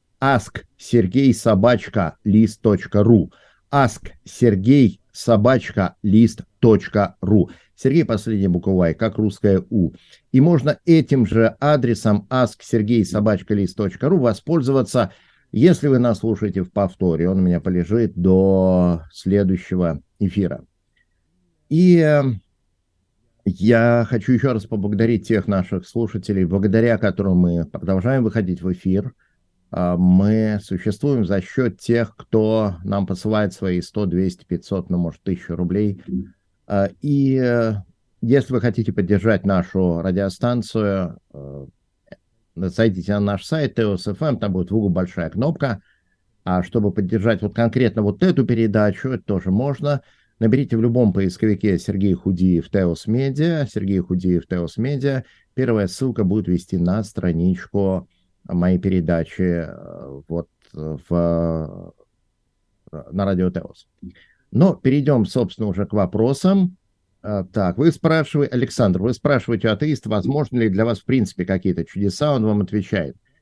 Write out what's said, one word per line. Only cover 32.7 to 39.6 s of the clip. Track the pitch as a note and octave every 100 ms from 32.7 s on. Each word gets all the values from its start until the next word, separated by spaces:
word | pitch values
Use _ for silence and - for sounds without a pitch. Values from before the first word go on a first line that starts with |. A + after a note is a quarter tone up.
| E2+
нам | G2 G2 F#2
посылает | F2+ G#2+ G#2+ G2+
свои | - F#2+ F2+
сто, | - G#2 G2
двести, | F2 F#2 - -
пятьсот, | E2+ - G2 F2+
ну, | F2+
может, | E2+ -
тысячу | - F2+ - E2+
рублей. | F2 G2 G#2+ F#2+ - - - _ _ _ -
А, | G2+ G2 -
и, | D3 C#3+ C3+ C3
э, | B2 A#2+ A2+ G#2 - _ _ -
если | A#2 C3+ -
вы | B2+
хотите | A#2 G#2+ A2+
поддержать | F2+ F#2 G2+ A2 G2 G2
нашу | F#2